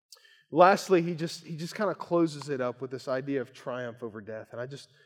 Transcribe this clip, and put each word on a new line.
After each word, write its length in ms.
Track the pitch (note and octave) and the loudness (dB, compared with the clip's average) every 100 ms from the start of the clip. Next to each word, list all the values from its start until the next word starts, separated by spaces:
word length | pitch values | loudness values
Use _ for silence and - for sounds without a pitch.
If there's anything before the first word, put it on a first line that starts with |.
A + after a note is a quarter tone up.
| _ - _ _ _ | _ -20 _ _ _
Lastly, 520 | C#3+ F3+ G3+ - F3+ | 6 8 6 4 4
he 120 | E3+ | 4
just, 300 | D#3+ E3 - | -2 -6 -8
he 100 | - | -12
just 200 | D#3 E3+ | -10 -8
kinda 200 | - G3+ | -4 -4
closes 540 | D#3+ - F3 E3 D3 C#3 | -4 0 2 2 0 -6
it 140 | C3+ | -4
up 180 | B2 A#2+ | -2 -4
with 100 | C3 | -8
this 160 | C3 - | -8 -4
idea 360 | C3 C#3 C#3 | -4 -2 -4
of 100 | A#2+ | -4
triumph 500 | - C#3+ B2 A#2+ A2+ | -10 -8 -6 -8 -8
over 200 | A#2 G#2 | -10 -10
death. 260 | G#2 A2 G#2+ | -12 -12 -12
And 100 | A#2 | -10
I 40 | B2+ | -10
just 220 | C#3 - _ | -12 -18 _